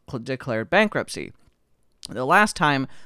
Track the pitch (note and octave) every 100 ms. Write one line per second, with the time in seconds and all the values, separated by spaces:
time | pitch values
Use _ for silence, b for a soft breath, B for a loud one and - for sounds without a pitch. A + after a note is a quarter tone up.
0 | - C3 B2+ C3 - A2+ A2+ F#3 G#3+ C3
1 | - - - - _ _ _ _ _ _
2 | - G#2+ C3 F#3 G#3 - D#3 C#3 C3 b